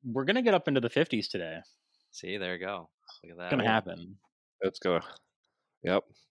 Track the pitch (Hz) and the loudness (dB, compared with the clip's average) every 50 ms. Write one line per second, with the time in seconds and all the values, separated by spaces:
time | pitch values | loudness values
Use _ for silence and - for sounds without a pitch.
0 | - 127 113 135 135 143 208 254 247 233 196 175 - - 139 135 120 117 - 139 | -8 -6 -4 -2 2 2 2 4 4 4 4 4 4 4 2 4 2 2 2 2
1 | 165 - - 110 101 - - 98 85 80 80 82 - _ _ _ _ _ _ _ | 2 2 2 -2 -2 -2 -6 -6 -6 -8 -8 -10 -14 _ _ _ _ _ _ _
2 | _ _ - - - 90 98 104 95 90 90 87 90 95 101 90 82 - _ _ | _ _ -18 -14 -10 -8 -6 -6 -4 -6 -6 -6 -6 -6 -6 -8 -10 -14 _ _
3 | _ - - - - 85 85 85 87 90 147 131 107 113 110 110 98 90 87 85 | _ -20 -20 -20 -20 -18 -14 -10 -6 -2 0 2 2 4 2 2 0 -2 -8 -12
4 | 85 90 101 - _ _ _ _ _ _ _ - 98 95 - - - 92 90 98 | -14 -16 -18 -20 _ _ _ _ _ _ _ -4 -4 -4 -2 0 0 2 2 2
5 | - - - - _ _ _ _ _ _ _ _ _ _ _ _ - 87 90 101 | 0 -4 -14 -20 _ _ _ _ _ _ _ _ _ _ _ _ -2 2 2 2
6 | - - _ _ _ _ | 0 -2 _ _ _ _